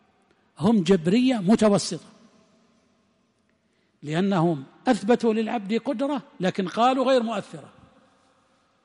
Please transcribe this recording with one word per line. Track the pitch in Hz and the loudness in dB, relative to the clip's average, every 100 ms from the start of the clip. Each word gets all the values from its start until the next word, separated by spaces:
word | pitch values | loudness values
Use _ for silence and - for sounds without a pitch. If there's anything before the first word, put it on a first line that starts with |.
| _ _ _ _ _ - | _ _ _ _ _ -2
هم | 175 220 | 0 2
جبرية | 165 190 165 233 254 233 | 2 2 2 2 2 0
متوسطة، | 180 226 214 202 - 160 - _ _ _ _ _ _ _ _ _ _ _ _ _ _ _ _ _ _ _ | 2 4 4 2 -2 -10 -14 _ _ _ _ _ _ _ _ _ _ _ _ _ _ _ _ _ _ _
لأنهم | 143 160 196 185 170 143 - _ - | -6 -2 0 2 2 0 -8 _ -2
أثبتوا | 220 202 240 233 | 0 0 2 2
للعبد | 214 220 233 196 | 0 -4 -6 -4
قدرة | 226 269 233 277 269 - - | -4 -4 -4 -4 -6 -8 -6
لكن | 180 - 175 | -4 -4 -6
قالوا | 214 247 269 254 | 0 2 2 2
غير | 262 | 0
مؤثرة، | 226 202 - 151 123 _ - _ _ _ _ _ _ _ _ _ | 0 -6 -10 -18 -20 _ -20 _ _ _ _ _ _ _ _ _